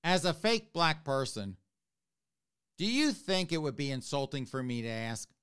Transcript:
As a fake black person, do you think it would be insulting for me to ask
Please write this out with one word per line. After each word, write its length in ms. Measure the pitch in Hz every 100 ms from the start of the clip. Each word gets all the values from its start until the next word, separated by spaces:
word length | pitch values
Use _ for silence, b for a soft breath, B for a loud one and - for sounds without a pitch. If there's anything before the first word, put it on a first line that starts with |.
As 220 | 165 185 175
a 80 |
fake 400 | - 220 226 -
black 300 | 170 165 156
person, 540 | 143 135 127 - 98 92 _ _ _ _ _ _ _ _ _ _ _ -
do 80 | 202
you 260 | 254 302
think 400 | 202 - 190 175
it 60 | 165
would 180 | 151 120
be 160 | 143
insulting 540 | 131 - 143 139 143 127
for 180 | 135
me 200 | 123 120
to 40 | 117
ask 460 | 113 113 113 - _